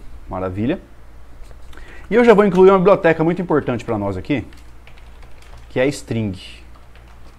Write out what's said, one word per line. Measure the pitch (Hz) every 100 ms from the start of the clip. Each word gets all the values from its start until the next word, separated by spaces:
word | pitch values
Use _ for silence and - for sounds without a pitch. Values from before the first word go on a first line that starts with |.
| - - -
Maravilha. | 92 92 95 117 190 - - - - - - - - - - - - -
E | 214
eu |
já | 240
vou | 202 208
incluir | 175 185
uma | 196
biblioteca | 180 185 165 160
muito | 160 180
importante | 175 151 - 120
pra | - 107
nós | 101 92
aqui, | 85 143 90 - - - - - - - - - - - -
que | 123
é | 131
string | 143 - 113 107 90 - - - - - - - - -